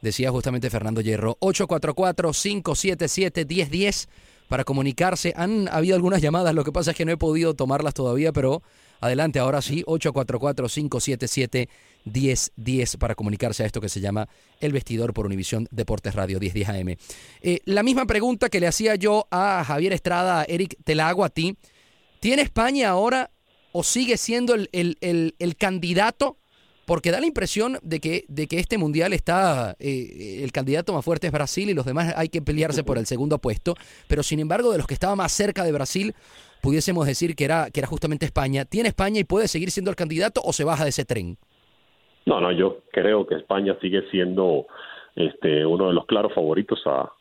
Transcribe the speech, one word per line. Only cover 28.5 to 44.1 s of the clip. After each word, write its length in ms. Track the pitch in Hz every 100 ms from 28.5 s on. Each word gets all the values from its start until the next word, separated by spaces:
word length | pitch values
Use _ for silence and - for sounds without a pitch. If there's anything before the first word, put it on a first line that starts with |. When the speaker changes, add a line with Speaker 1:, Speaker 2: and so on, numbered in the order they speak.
| 165
Speaker 1:
este 180 | 180 220
mundial 340 | 160 151 175
está, 640 | 190 - 175 190 139 113 92
eh, 640 | 139 131 120 71 104 95
el 80 | 135
candidato 420 | 143 135 147 170
más 100 | 175
fuerte 220 | 131 160 175
es 80 |
Brasil 340 | 151 143 - 202
y 60 |
los 100 | 175
demás 300 | 127 135 170 165
hay 140 | 160
que 140 | 165
pelearse 400 | 143 151 151 151
por 160 | 143 127
el 80 | 113
segundo 320 | 123 143 151
puesto. 340 | - 107 - 175 - - -
Pero 140 | 147
sin 180 | 143 151
embargo, 320 | 156 185 240
de 60 | 196
los 80 | -
que 80 |
estaba 220 | 135 180 196
más 160 | 170
cerca 320 | - 202 196
de 80 | 175
Brasil, 420 | 147 131 185 202 - - - - -
pudiésemos 460 | 135 151 170 180 143
decir 280 | 131 170 156
que 100 | 139
era, 260 | 165 143
que 80 | -
era 80 | -
justamente 400 | 156 160 151 151
España. 380 | - 135 135 135
¿Tiene 240 | 196 233
España 300 | - 190 214
y 40 |
puede 240 | 185 190 214
seguir 240 | 165 185
siendo 180 | 185 190
el 60 | 190
candidato 460 | 165 160 202 -
o 100 | -
se 100 | 156
baja 200 | 151 170
de 80 | 151
ese 140 | 135 139
tren? 320 | 117 87 87 _ _ _ _ _ _ _ _ -
Speaker 2:
No, 120 | -
no, 120 | 87
yo 300 | 90 95 - _
creo 340 | - 92 107 95
que 80 |
España 420 | 80 - 98 98 95
sigue 220 | 95 95 92